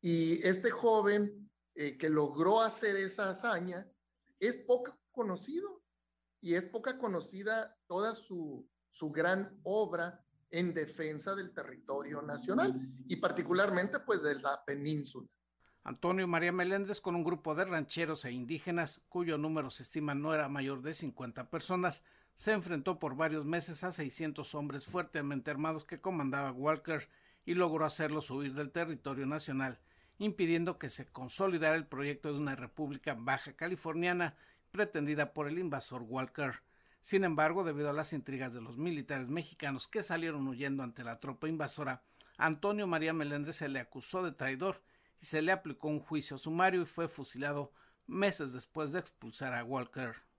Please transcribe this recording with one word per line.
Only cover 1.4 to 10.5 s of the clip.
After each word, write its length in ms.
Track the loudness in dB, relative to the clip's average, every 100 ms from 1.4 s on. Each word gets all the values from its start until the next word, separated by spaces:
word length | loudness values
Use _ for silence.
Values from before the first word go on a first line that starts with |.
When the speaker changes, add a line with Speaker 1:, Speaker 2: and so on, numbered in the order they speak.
| -18 _ _ -6
Speaker 1:
eh, 220 | -4 0
que 120 | 2
logró 520 | 4 4 4 6 6
hacer 360 | 4 2 0 0
esa 320 | -2 -2 -2
hazaña, 580 | 0 0 0 -2 -6 -10 _ _ _ _ _
es 180 | 0 0
poco 420 | 2 2 2 -10 _
conocido, 720 | -4 -2 -2 -4 -6 -6 -10 _ _ _ _ _ _
y 140 | 0 0
es 120 | 2
poca 300 | -4 -4 -2
conocida 800 | -2 -2 -4 -6 -2 0 -2 _ _
toda 280 | -2 0 -2
su, 520 | -8 -8 -6 -8 -14 _ _
su 200 | -8 -4
gran 460 | 2 4 4 0 -6
obra 600 | 0 2 2 0 -2 -6 _ _
en 240 | _